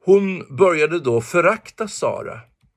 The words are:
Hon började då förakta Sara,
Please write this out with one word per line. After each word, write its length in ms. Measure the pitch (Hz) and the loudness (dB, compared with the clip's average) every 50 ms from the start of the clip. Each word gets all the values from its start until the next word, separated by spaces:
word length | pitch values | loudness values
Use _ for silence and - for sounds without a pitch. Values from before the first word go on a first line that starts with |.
| _ | _
Hon 520 | 180 196 202 202 190 185 170 - _ 135 | 4 4 4 4 0 -6 -8 -12 _ 0
började 440 | 123 196 185 170 151 151 147 165 175 | 2 4 4 4 2 0 0 -2 -2
då 200 | 143 131 117 113 | -2 0 -2 -2
förakta 680 | 117 - - 175 160 180 220 220 _ - _ - 220 208 | -4 0 0 2 2 2 0 -2 _ -20 _ -10 -10 -10
Sara, 520 | - - - 120 - - - - 113 113 - _ _ _ _ _ _ | -6 -6 -4 -4 -4 -6 -10 -14 -14 -16 -20 _ _ _ _ _ _